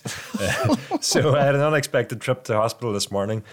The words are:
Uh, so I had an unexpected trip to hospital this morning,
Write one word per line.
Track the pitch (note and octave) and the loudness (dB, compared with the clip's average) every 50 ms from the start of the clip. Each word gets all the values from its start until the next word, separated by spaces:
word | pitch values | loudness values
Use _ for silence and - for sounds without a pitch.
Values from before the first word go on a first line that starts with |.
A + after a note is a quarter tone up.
| - - - - - - - G3+ | -4 -8 -10 -10 -10 -8 -6 -4
Uh, | G3+ - - - - - D4 - - - F#4+ D4+ | -2 -2 0 0 2 2 0 0 0 -4 -6 -4
so | - - - D#3+ C#3 D#3 B2+ | -2 0 2 2 4 4 4
I | D3 C#3 | 4 4
had | C#3 C#3 | 4 4
an | C#3 | 4
unexpected | C#3+ D3+ D#3 D3 C3+ - - B2+ A#2+ - B2 G#2+ | 2 2 2 0 0 0 0 0 0 0 -4 -6
trip | - - B2+ B2+ - | -2 -2 -2 -2 -2
to | - A2+ | 0 0
hospital | G#2+ A2 A#2 - - B2 A#2 G#2 | 2 2 0 -2 -4 -4 -4 -2
this | G2+ F#2+ - | -2 -2 -2
morning, | G2 G2 G2 G#2 A2 A2 G#2 - | -2 -2 -2 -2 -2 -6 -6 -10